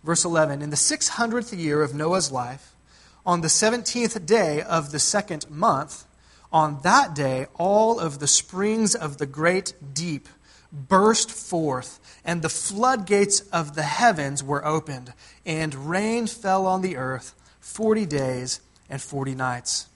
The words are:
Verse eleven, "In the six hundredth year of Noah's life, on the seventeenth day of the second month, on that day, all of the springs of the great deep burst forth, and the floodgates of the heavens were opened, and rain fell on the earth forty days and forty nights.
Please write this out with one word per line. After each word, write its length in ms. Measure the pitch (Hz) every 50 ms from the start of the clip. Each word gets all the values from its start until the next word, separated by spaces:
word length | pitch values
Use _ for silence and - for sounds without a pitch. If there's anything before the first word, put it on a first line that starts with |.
| -
Verse 220 | 151 170 165 -
eleven, 380 | 170 165 160 156 147 139 139 147
"In 80 | 151
the 40 | 147
six 340 | 147 - - 302 294 - -
hundredth 440 | - - 240 233 220 240 226 233 214
year 300 | 175 165 151 147 151 151
of 100 | 143 135
Noah's 380 | 147 151 165 185 190 156 139
life, 420 | 131 127 123 120 131 143 - - _ _ _ _ _ - _ - _ _ _
on 180 | 185 175 170
the 80 | 160 160
seventeenth 760 | - - 214 220 233 247 - - - 240 233 220 - 214 170
day 380 | 147 214 226 185 160 147 151 -
of 280 | - 170 165 147 143
the 80 | 147 147
second 480 | - - - 208 202 - 170 151 - -
month, 560 | 151 151 196 226 156 135 156 160 - - - _ _ _ _ _ _ _ - _
on 300 | - 160 156 151 147 135 139
that 300 | 175 220 277 269 185 151
day, 320 | 147 143 131 131 131 139 - _
all 440 | - 170 190 202 214 220 220 233 233
of 200 | 170 160 139 139
the 80 | 143
springs 680 | 139 - - - - - 185 202 214 220 226 220 190 -
of 220 | 226 165 151 143
the 80 | - 147
great 480 | 135 131 147 160 170 180 190 196 - - - 143 139 135
deep 360 | 143 170 175 156 131 - - - _ _ _ - - _ _
burst 580 | - 143 131 - 190 190 202 220 226 220 - -
forth, 720 | - - - - 185 165 160 147 131 127 131 - - - _ - - - _
and 180 | 165 175 170
the 80 | 160 160
floodgates 920 | - - - - 196 202 233 254 262 233 190 170 202 202 202 202 202 - - -
of 240 | - 170 160 147 147
the 80 | 156 147
heavens 600 | 147 - - 240 233 180 156 143 139 143 135 135
were 220 | 135 147 143 156
opened, 480 | 151 156 160 156 156 139 127 123 123 120 _ - - - _ _
and 440 | 180 156 156 160 151 139 135 139 151
rain 380 | 170 190 208 220 226 240 233
fell 380 | 220 - - - 190 190 190 190
on 160 | 185 185 190
the 140 | 185 185 175
earth 380 | - 131 131 131 127 - - _ _ _ _ _ _
forty 460 | - - - - 220 220 220 220 208
days 560 | 160 147 139 135 131 127 123 127 127 - - _ _ _ _ _ _
and 120 | 139 139
forty 340 | - - 147 135 135 135 131
nights. 520 | 131 131 127 123 123 123 - - - - _ _